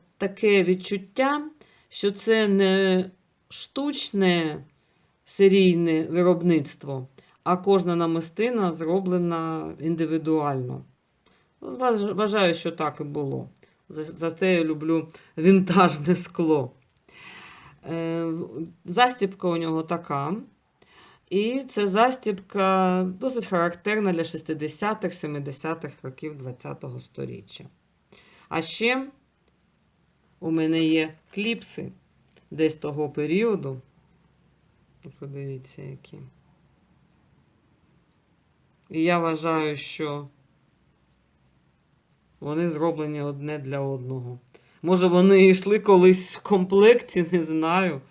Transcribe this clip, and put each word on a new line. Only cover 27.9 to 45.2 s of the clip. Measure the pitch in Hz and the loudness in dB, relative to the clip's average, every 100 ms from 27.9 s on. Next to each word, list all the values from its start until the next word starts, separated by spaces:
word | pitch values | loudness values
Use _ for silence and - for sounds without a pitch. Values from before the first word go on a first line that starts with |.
| _ _ - _ _ _ | _ _ -20 _ _ _
А | 156 | -6
ще | 160 - 226 262 269 _ _ _ _ _ _ _ _ _ _ _ _ _ | -6 -2 -2 -2 -6 _ _ _ _ _ _ _ _ _ _ _ _ _
у | 160 | -4
мене | 160 160 160 | -2 0 0
є | 160 160 156 - _ | 2 2 0 -8 _
кліпси | - 214 226 - - 135 - _ _ _ _ _ | -6 -4 -6 -10 -14 -14 -16 _ _ _ _ _
десь | 147 160 156 | -2 -2 -2
того | 147 147 151 | -8 -6 -6
періоду. | 147 151 180 233 190 135 131 - _ _ _ _ _ _ _ _ _ _ _ - - | -4 -2 0 0 -2 -6 -10 -16 _ _ _ _ _ _ _ _ _ _ _ -20 -18
Подивіться, | 139 139 139 131 131 - | -16 -12 -10 -12 -14 -18
які. | 143 139 - - 127 _ _ _ _ _ _ _ _ _ _ _ _ _ _ _ _ _ _ _ _ _ _ _ _ _ _ | -16 -16 -20 -20 -20 _ _ _ _ _ _ _ _ _ _ _ _ _ _ _ _ _ _ _ _ _ _ _ _ _ _
І | 156 | -2
я | 170 175 | 0 2
вважаю, | 165 156 165 160 151 147 | 0 -2 -2 -2 -2 -6
що | - - 151 147 143 _ _ _ _ _ _ _ _ _ _ _ _ _ _ _ _ _ _ _ _ _ | -12 -8 -8 -8 -12 _ _ _ _ _ _ _ _ _ _ _ _ _ _ _ _ _ _ _ _ _
вони | 147 151 170 | -6 -2 -2
зроблені | 151 165 151 151 151 | 0 -2 0 -4 -4
одне | 143 143 147 151 | -6 -6 -8 -8
для | 135 139 | -6 -4
одного. | 135 135 127 131 120 123 _ - _ _ | -4 -6 -6 -8 -8 -14 _ -20 _ _
Може, | 160 185 180 | 0 4 4
вони | 180 | 6